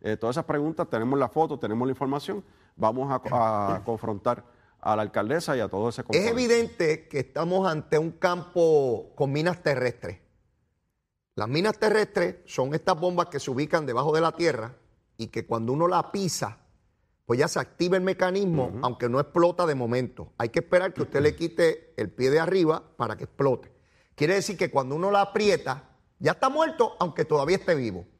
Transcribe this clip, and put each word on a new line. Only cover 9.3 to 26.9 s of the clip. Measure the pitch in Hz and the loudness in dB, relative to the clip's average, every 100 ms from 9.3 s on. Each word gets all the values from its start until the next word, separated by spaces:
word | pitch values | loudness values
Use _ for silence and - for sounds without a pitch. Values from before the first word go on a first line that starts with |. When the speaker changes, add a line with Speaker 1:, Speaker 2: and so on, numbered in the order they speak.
Speaker 2:
minas | 143 165 175 | 0 0 0
terrestres. | 156 131 123 - 87 87 _ _ _ _ _ _ _ _ _ _ _ - | 0 0 -2 -4 -10 -12 _ _ _ _ _ _ _ _ _ _ _ -6
Las | 107 | -4
minas | 147 214 208 | 0 0 0
terrestres | 220 214 208 190 175 180 - | 2 2 0 0 -2 -4 -8
son | - 131 | -4 -2
estas | 160 - 165 | -2 0 0
bombas | 180 175 170 | 0 0 -2
que | 139 | -4
se | 139 | -6
ubican | 127 151 170 143 | -4 -2 -2 0
debajo | 117 147 | 0 0
de | 156 | 2
la | 165 | 2
tierra | 160 170 127 113 - _ _ _ - | 2 0 0 -4 -14 _ _ _ -12
y | 113 | -8
que | 113 - | -8 -4
cuando | 113 113 | -2 -2
uno | 139 170 | 0 2
la | 180 - | 2 -2
pisa, | 196 185 - 104 - _ _ _ _ _ _ - | -4 -4 -4 -6 -10 _ _ _ _ _ _ -2
pues | 120 | 0
ya | 160 | 0
se | 165 | -2
activa | 127 - 175 185 | -6 -2 0 2
el | |
mecanismo, | 185 185 185 190 196 156 123 | 0 0 0 0 0 0 -2
Speaker 1:
Ujú. | 101 | -2
Speaker 2:
aunque | 127 117 120 | -4 -2 0
no | 127 | 0
explota | 143 175 175 175 175 | 0 4 4 4 0
de | 135 | 0
momento. | 117 127 123 - - - | 0 -2 -2 -8 -12 -6
Hay | 117 | -4
que | - | -2
esperar | - 180 185 | 2 2 2
que | - | -2
usted | 143 139 | -4 0
le | 147 156 | 0 0
quite | 165 170 170 - - - | -4 2 2 2 -6 -8
el | 104 | -6
pie | - 127 | -2 2
de | 151 | 2
arriba | 165 190 160 156 - - | 2 2 2 0 -4 -6
para | 117 107 | -6 -6
que | - | -10
explote. | - 139 - - _ _ _ _ - | -2 0 0 -4 _ _ _ _ -2
Quiere | 147 196 | 0 2
decir | 196 180 | 0 -2
que | 170 | -2
cuando | 143 131 147 | 0 -2 -2
uno | 196 | 0
la | 202 | 2
aprieta, | 196 214 208 165 - 135 - _ _ - | 2 2 2 2 0 -8 -10 _ _ -4
ya | - | -2
está | - 262 | 2 2
muerto, | 294 320 320 233 | 2 0 2 0